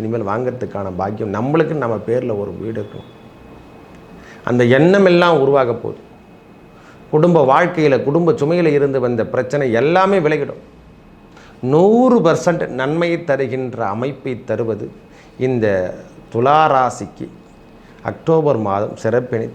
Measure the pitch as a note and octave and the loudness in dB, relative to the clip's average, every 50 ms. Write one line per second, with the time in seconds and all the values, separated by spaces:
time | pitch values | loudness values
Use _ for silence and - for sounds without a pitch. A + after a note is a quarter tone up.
0 | A2 A2 A2+ A#2+ G#2+ G2 G2+ A2+ B2+ B2+ A#2+ B2 G#2+ F#2 - G2+ G2 F#2+ F2+ F2+ | -6 -6 -4 -4 -4 -4 -4 -4 -4 -6 -6 -6 -8 -10 -8 -8 -8 -8 -6 -6
1 | F#2+ G2+ G#2+ G#2+ A#2 G#2 G2 G2+ A#2 C3+ D3+ E3 D#3+ D3 D#3+ D3+ C3 A#2 A2+ G#2 | -6 -6 -6 -6 -6 -6 -4 -4 -4 -2 0 0 0 -2 -2 -4 -4 -4 -4 -6
2 | F2+ - A#2 B2+ B2+ A#2+ A2 G2+ G2+ G2+ F2 F2 - A2 A2+ A2 G2+ - - - | -4 -4 -4 -4 -4 -4 -6 -6 -6 -8 -10 -10 -10 -10 -8 -10 -10 -12 -14 -18
3 | - - - - - - - - - - - - - - - - - - - - | -18 -20 -20 -20 -20 -20 -20 -20 -20 -20 -20 -20 -20 -20 -20 -20 -20 -20 -20 -20
4 | - - - - - - - - - - A#2+ B2 B2 A#2+ B2 C3+ D#3 F3 F#3+ G3+ | -20 -20 -20 -20 -20 -20 -18 -10 -6 -2 0 2 4 4 4 4 4 4 4 4
5 | G3 F#3 F3 F3 F3 F3 E3 D3+ C3+ C#3 C#3 C#3 C3 A#2+ A#2 A2 A2 A2 G#2+ - | 4 4 4 4 4 4 4 4 2 2 2 2 2 0 -2 -4 -6 -10 -10 -12
6 | - - - - - - - - - - - - - - - - - - - - | -16 -20 -20 -20 -20 -20 -20 -20 -20 -20 -20 -20 -20 -20 -20 -20 -20 -20 -20 -20
7 | - - - D#3 D#3 F3 E3+ D#3+ C#3 B2+ C3+ D#3 F3 E3+ F3 D#3+ D#3 D3 C3+ A#2 | -8 -2 0 2 4 4 4 6 6 6 4 4 4 2 0 0 2 2 2 2
8 | G#2+ C3+ D3 E3 F3 E3 D3+ - C#3 D3 E3+ F3 F3 D#3 D3 C#3+ C#3 C#3+ C3+ C3+ | 0 0 0 0 2 2 0 0 0 0 0 2 2 2 2 2 2 0 0 0
9 | B2 A#2+ B2 A2 G#2 - - B2+ B2+ B2+ - D3 C#3 B2+ A2 A#2 B2 D3+ F3 F#3 | -2 -2 -2 -2 -4 -4 -2 -4 -4 -2 -2 -2 0 0 2 2 2 2 2 2
10 | F#3+ G3 G3+ F#3+ D#3+ D#3 D#3 D3 C#3 B2 - - - - - - - - - - | 2 2 2 2 2 2 0 -2 -4 -6 -8 -12 -18 -20 -20 -20 -20 -20 -20 -20
11 | - - - - - - - - - - - - - B2 C3+ D#3 F3+ G3+ A3 A#3+ | -20 -20 -20 -20 -20 -20 -20 -20 -20 -20 -16 -8 -4 0 2 4 4 6 6 6
12 | B3+ C4 A#3+ A#3 E3 E3 D#3 - - F3+ E3+ E3 - - B2 B2 C3 C3+ D3+ E3 | 4 4 4 4 4 2 2 2 0 0 -2 -2 -2 -6 -6 -4 -4 -2 -2 -2
13 | F3 F3 E3+ D#3+ - - C#3 C3+ C3+ A#2+ A#2+ C3 C3 B2+ A2+ G#2+ A#2 G2 G2 A2 | -2 -2 -2 -2 -2 -2 -2 -2 -2 -4 -4 -6 -6 -6 -6 -6 -6 -4 -4 -4
14 | B2 C#3 C#3 C#3 - C#3 B2 G#2 - - A2 G#2+ A#2+ A2 G#2+ G#2 A#2 C#3 - - | -4 -6 -6 -8 -8 -8 -8 -8 -6 -6 -4 -4 -2 -4 -4 -6 -8 -12 -14 -16
15 | - - - - - - - - B2+ C3 B2+ B2 A2 G#2+ G2 F#2 F#2 F2+ - - | -20 -20 -20 -20 -20 -20 -10 -4 -2 -2 0 0 0 0 0 0 -2 -4 -6 -10
16 | - - - - - - - A2+ A#2+ C3+ D3 D#3 D#3 D3+ C#3 C3 B2+ B2 A#2+ - | -16 -20 -20 -20 -16 -8 -4 0 2 4 4 4 4 4 2 2 2 0 -2 -6
17 | G#2 - - - C#2+ A#1+ - - - - - - - - - - - - - - | -12 -14 -14 -14 -16 -16 -16 -18 -20 -20 -20 -20 -20 -20 -20 -20 -20 -20 -20 -14
18 | - A#2 G#2+ - - - E3 D#3+ D3+ D3 C3+ A#2 A2 G2+ G2 G2+ G#2 - - - | -10 -10 -10 -6 -2 0 2 2 2 2 0 0 -2 -2 -2 -2 -2 -4 -6 -6
19 | - A2+ A2+ B2 B2+ - B2 A2+ A2+ A#2 | -4 -2 0 -2 -2 -2 -4 -6 -6 -6